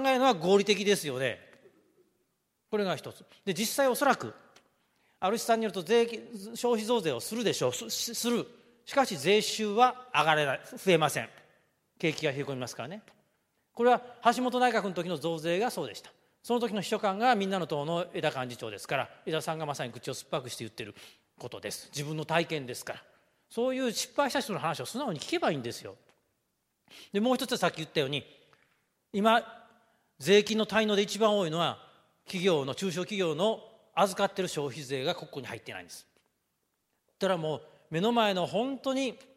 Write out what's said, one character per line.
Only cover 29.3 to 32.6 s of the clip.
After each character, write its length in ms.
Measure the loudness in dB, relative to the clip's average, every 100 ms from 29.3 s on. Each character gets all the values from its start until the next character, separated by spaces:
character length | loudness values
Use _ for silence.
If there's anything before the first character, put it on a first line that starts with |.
| 4 2 -10 -20 _ _ _ _ _
税 240 | 4 6
金 160 | 6 0
の 80 | 2
滞 200 | 2 2
納 100 | 2
で 60 |
一 180 | 0 2
番 160 | 4 4
多 100 | 2
い 40 |
の 80 | 0
は、 200 | -2 -2 -12 _ _ _
企 200 | -8 0
業 200 | 2 2